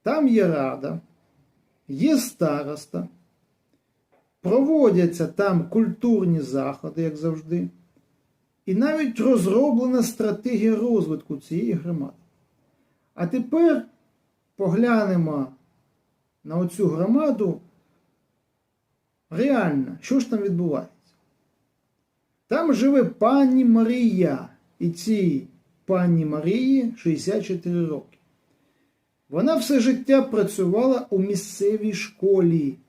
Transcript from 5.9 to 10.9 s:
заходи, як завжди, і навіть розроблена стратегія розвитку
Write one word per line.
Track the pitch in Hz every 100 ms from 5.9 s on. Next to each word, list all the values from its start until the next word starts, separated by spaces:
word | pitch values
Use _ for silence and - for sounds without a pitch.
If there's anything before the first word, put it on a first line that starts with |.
| - 240 214 185 160
заходи, | 127 135 135 139 156 151
як | 165 151
завжди, | 165 160 160 175 180 _ _ _ _ _ _ _ _ _
і | -
навіть | 190 285 311 269 226
розроблена | 247 240 180 214 294 233 254 254
стратегія | 226 - 214 196 254 220 220
розвитку | 214 240